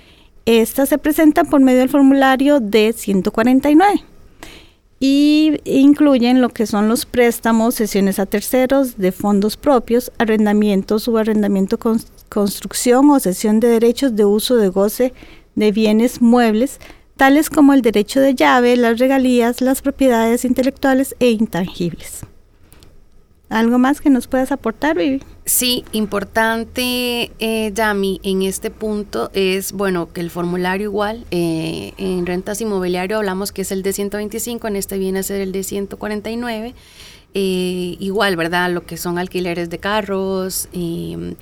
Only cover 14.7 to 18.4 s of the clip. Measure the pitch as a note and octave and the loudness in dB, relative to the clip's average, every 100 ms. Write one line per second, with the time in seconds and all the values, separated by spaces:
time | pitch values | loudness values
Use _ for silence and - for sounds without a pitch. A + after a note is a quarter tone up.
14.7 | F#3+ G3+ - B3+ - - - _ - G#3+ | 0 0 0 -4 -4 -20 -20 _ -2 0
15.7 | G3+ G#3+ G#3+ B3 - A#3 A#3+ A#3 G#3+ C4+ | 2 2 2 0 2 4 4 4 2 -2
16.7 | - - - _ - C4+ C#4+ D4+ - C#4+ | -4 -20 -20 _ 0 2 4 2 4 4
17.7 | C#4 A3+ G#3+ G#3 C4+ C4+ C4 | 6 4 0 0 0 2 2